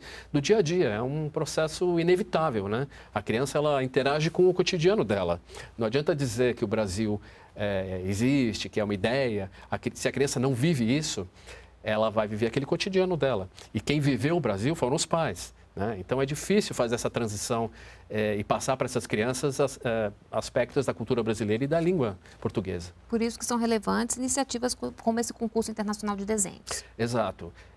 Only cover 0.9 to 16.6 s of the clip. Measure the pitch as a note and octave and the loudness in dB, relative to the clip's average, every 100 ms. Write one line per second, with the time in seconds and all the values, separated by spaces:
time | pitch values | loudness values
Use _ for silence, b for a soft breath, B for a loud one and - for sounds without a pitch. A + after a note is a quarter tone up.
0.9 | G#2 B2+ D3+ D3+ D#3 D3+ - D#3 - F3+ | 0 -2 -2 -4 -4 -2 0 -2 0 2
1.9 | E3+ E3+ F3+ G#3+ E3+ D#3+ A2+ G2 A2 C#3 | 4 4 4 2 0 0 0 -2 -2 -4
2.9 | B B G#2 - A2+ C#3 D3+ D3+ C#3 C3 | B B -6 -2 0 0 0 2 2 2
3.9 | C3+ C3 D3+ D#3+ - F#3 F3+ F3+ F3+ E3+ | 2 2 2 0 4 4 6 2 4 4
4.9 | G#3+ A2 G2+ F2+ E2+ B B B - A2+ | 4 2 2 2 -2 B B B -2 0
5.9 | C3 D3+ D#3 C#3 G#2+ B2 - A2 G#2+ G#2 | 2 2 0 0 2 2 2 0 0 0
6.9 | F2+ A2 G#2 B B B - G#2 G2 F#2+ | 0 0 -2 B B B -6 -2 -2 -2
7.9 | F#2 F#2 G2+ B2 C#3+ A#2+ G2+ F#2+ - G#2 | -4 -2 0 2 4 2 0 -4 -2 0
8.9 | G2+ A2+ C3+ C3 G#2 F#2+ B B G#2 A#2+ | 0 0 0 0 -2 -6 B B -6 -4
9.9 | - B2+ B2 C#3 B2+ C3 B2 D#3 D3+ A2 | -2 -2 2 0 2 0 2 2 4 2
10.9 | C#3+ D3+ - F#2 B B B B - - | 2 0 -6 -8 B B B B -10 -2
11.9 | G#2+ A2 G#2+ G#2 G#2+ A2+ D3+ C#3+ E3+ G3+ | 2 2 2 0 0 0 0 0 -2 0
12.9 | F#3+ F#3 E3+ C3+ A2+ F#2+ B B A2 - | 2 2 2 0 0 -4 B B -6 0
13.9 | D3 C#3+ C3 C#3+ F3 A#2 G2 A#2+ D#3+ B2 | 2 4 2 2 2 0 0 0 0 0
14.9 | D3+ - E3 D#3 F#2 - - b - G2+ | 0 0 0 0 -4 -10 -16 b -6 -4
15.9 | G2+ F2+ B2+ C#3 D3+ - G3+ | -4 -2 0 0 -2 2 2